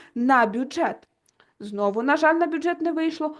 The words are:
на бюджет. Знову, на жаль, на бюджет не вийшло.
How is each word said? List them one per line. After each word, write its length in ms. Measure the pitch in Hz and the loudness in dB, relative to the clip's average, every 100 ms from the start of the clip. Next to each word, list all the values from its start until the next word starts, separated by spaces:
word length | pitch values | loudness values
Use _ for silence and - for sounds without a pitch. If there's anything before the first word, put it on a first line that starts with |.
| - 240 | -12 -2
на 300 | 247 262 226 | 2 4 4
бюджет. 500 | 220 269 330 277 175 _ _ _ _ _ _ | 0 -6 -2 -4 -4 _ _ _ _ _ _
Знову, 420 | 202 202 202 208 | -12 -2 -2 0
на 160 | 254 311 | 0 2
жаль, 180 | 311 330 | 4 4
на 100 | 339 | 0
бюджет 360 | 320 330 349 | -2 -4 -2
не 100 | 330 | -2
вийшло. 440 | 320 320 320 311 311 | -2 -2 -2 -6 -8